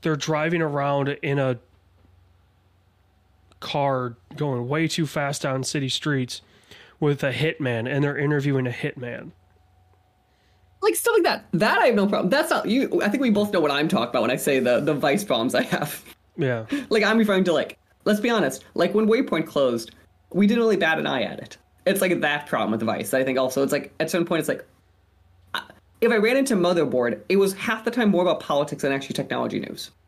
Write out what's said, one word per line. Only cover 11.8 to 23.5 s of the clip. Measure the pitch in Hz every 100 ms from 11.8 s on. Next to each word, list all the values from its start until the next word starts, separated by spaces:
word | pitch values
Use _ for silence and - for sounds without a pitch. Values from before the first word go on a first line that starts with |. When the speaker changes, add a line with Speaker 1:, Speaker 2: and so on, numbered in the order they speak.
Speaker 2:
I | 370
have | 214
no | 196
problem. | 202 180
That's | 269 320
not, | 247 -
you, | 233 262 349
I | 208
think | 247
we | 262
both | 208 202
know | 190
what | 151
I'm | 139 156
talking | - 120
about | 131
when | 113
I | 131
say | - 135
the, | 120 123
the | 143
Vice | 147 151 139
problems | - 123 117 120
I |
have. | 254 - 156 - - - _ -
Speaker 1:
Yeah. | 139 120 110 285 262
Speaker 2:
Like, | 165
I'm | 196 226
referring | 208 190 185
to, |
like, | 156 - - _ _ -
let's | 208
be | 240
honest, | 233 139 135 -
like, | - 180 202
when | 220
Waypoint | 226 277 165 160
closed, | - 135 117 - - - _ _
we | 175 202
didn't | 233
really | 226 190
bat | 165 156
an | 151
eye | 135
at | 101 -
it. | - - _ _ -
It's, | 196
like, | 190 165
that | 151 147 -
problem | 131 110
with | 110
Vice. | 110 95 107
I | 131
think | 131 131
also, | 131